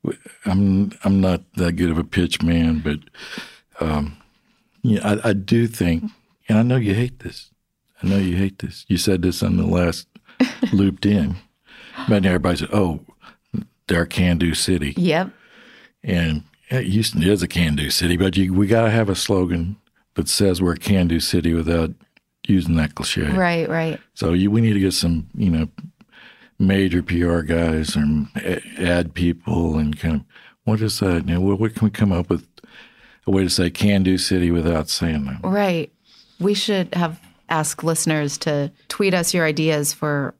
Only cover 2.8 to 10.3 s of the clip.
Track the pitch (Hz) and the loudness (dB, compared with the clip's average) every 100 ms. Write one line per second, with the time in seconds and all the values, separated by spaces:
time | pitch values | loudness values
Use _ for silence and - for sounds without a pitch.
2.8 | 78 76 - - - - - - _ - | -2 -6 -10 -20 -16 -16 -16 -20 _ -6
3.8 | 80 73 73 - _ _ _ _ _ _ | -2 -2 -4 -10 _ _ _ _ _ _
4.8 | 123 104 107 104 117 101 95 117 117 113 | -2 0 0 0 0 -2 2 2 2 0
5.8 | 87 82 214 - _ _ - 107 117 127 | 0 0 -4 -12 _ _ 0 2 4 2
6.8 | 104 98 123 - 85 - - _ _ _ | 2 0 -2 -6 -16 -18 -20 _ _ _
7.8 | _ _ 95 98 92 87 95 95 - - | _ _ -2 0 0 0 -2 -4 -12 -12
8.8 | - 90 - 92 90 87 95 90 85 87 | -4 0 2 2 0 0 0 0 2 2
9.8 | 87 82 - - _ | 0 -2 -12 -20 _